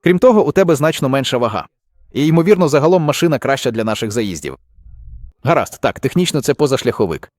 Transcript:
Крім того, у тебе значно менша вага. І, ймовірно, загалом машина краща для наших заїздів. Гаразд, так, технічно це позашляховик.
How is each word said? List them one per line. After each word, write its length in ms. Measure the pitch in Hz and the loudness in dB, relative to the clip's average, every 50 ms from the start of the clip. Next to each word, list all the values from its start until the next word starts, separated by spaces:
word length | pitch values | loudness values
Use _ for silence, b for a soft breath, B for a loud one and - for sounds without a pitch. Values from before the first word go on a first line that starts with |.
Крім 160 | _ 170 180 175 | _ 2 2 4
того, 280 | - 254 233 214 127 | 4 6 6 6 2
у 60 | 139 | 2
тебе 240 | - 190 190 170 160 | 2 2 4 2 2
значно 320 | 135 147 160 156 - 151 135 | 2 0 -2 -2 -2 -2 -2
менша 300 | 131 135 131 - - 123 | 0 -2 -2 -2 -2 -2
вага. 280 | 120 113 104 95 - - _ _ _ _ _ _ - _ | -2 -2 -2 -6 -8 -10 _ _ _ _ _ _ -20 _
І, 140 | - 120 143 | -4 -2 0
ймовірно, 420 | 156 160 165 165 190 214 180 180 151 | 2 2 2 4 4 4 4 4 2
загалом 340 | 135 143 135 165 185 180 | 2 2 2 4 2 2
машина 360 | 156 147 139 - 165 170 156 123 | 2 0 -2 0 0 0 0 0
краща 320 | - 131 139 135 - 127 | 0 -2 -2 -2 -2 -4
для 140 | 113 113 110 | -2 -2 -2
наших 260 | 113 107 - 113 110 | -2 -2 -4 -4 -4
заїздів. 460 | 101 120 113 101 87 78 - 69 65 - _ _ _ - - - - - - - - - - - _ _ | -2 -4 -4 -4 -6 -8 -8 -10 -12 -12 _ _ _ -20 -20 -20 -20 -20 -20 -20 -18 -18 -18 -20 _ _
Гаразд, 360 | _ 139 170 147 - - - - | _ 0 0 0 0 -4 -8 -4
так, 180 | - 220 - - | -4 -4 -4 -2
технічно 400 | - 135 - 180 180 165 - 147 | -6 -2 -2 0 -2 0 -2 -4
це 140 | 127 - 139 | -2 -2 0
позашляховик. 760 | - 151 135 135 127 - 123 113 - 113 90 80 71 - _ _ | 0 0 0 0 0 0 -2 0 0 -2 -2 -2 -8 -10 _ _